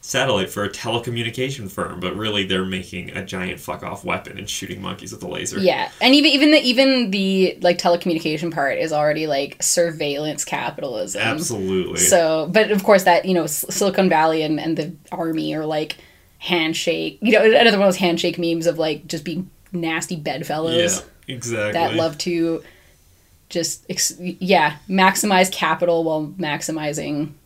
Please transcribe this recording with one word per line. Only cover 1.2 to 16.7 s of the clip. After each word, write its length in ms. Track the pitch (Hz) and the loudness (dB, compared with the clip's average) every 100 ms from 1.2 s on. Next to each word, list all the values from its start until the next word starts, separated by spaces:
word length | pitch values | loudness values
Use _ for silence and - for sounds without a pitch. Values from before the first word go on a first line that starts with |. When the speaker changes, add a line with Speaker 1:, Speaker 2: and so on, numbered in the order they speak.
| 113 120 131 139 98 | -6 -4 -6 -6 -10
Speaker 1:
firm, 300 | - 87 85 | -8 -8 -6
but 160 | 92 92 | -6 -4
really 260 | 110 104 95 | -2 -2 0
they're 180 | 95 | -2
making 460 | 92 98 92 90 87 | -2 -6 -8 -12 -10
a 120 | - | -12
giant 380 | 95 92 90 - | -10 -8 -8 -8
fuck-off 440 | - - 90 - | -10 -10 -10 -10
weapon 340 | 90 87 - 101 | -6 -6 -6 -14
and 100 | 98 | -10
shooting 320 | - 98 92 | -10 -8 -10
monkeys 320 | 95 95 - | -10 -10 -12
with 100 | - | -12
a 60 | - | -10
laser. 300 | - - - | -8 -6 0
Speaker 2:
Yeah, 320 | 185 131 - - | 0 0 -4 0
and 140 | 233 | 4
even, 160 | 285 294 | 4 4
even 200 | 277 302 | 4 4
the, 60 | 302 | 4
even 500 | 254 240 269 262 226 | 4 2 4 4 0
the, 480 | 196 190 190 185 - | 0 0 2 2 2
like, 160 | 175 175 | 2 2
telecommunication 760 | 180 175 185 160 160 151 165 | 2 2 0 -2 -2 -4 -4
part 240 | 156 139 117 | -2 -2 -2
is 120 | 160 | -2
already, 360 | 151 151 151 156 | 0 0 0 -2
like, 360 | 139 143 - | -2 -2 -4
surveillance 840 | - - 170 156 147 143 151 143 - | -2 2 0 0 -4 -2 -4 -6 -6
capitalism. 760 | 175 120 - 139 110 101 101 | -4 -6 -6 -6 -6 -6 -2
Speaker 1:
Absolutely. 760 | 110 147 165 110 95 92 - - | -2 -2 -4 -4 0 0 -2 0
Speaker 2:
So, 500 | - 185 160 160 151 | 4 4 4 0 2
but 200 | 208 208 | 2 4
of 140 | 208 | 2
course 180 | - 202 | 6 6
that, 240 | 190 170 185 | 8 4 4
you 80 | |
know, 80 | 180 | 2
S-, 220 | 160 - - | 0 -4 -6
Silicon 400 | - 202 190 190 | 0 0 4 4
Valley 340 | 160 160 160 | 4 4 2
and, 160 | 156 151 | 0 -2
and 200 | 160 160 | -2 -4
the 160 | 156 170 - | -4 -8 -12
army 420 | 170 165 160 151 | -6 -4 -4 -4
are, 120 | 156 156 | -4 -2
like, 300 | 156 156 - - _ _ _ | -2 -4 -10 -18 _ _ _
handshake, 800 | - 175 160 | -2 0 0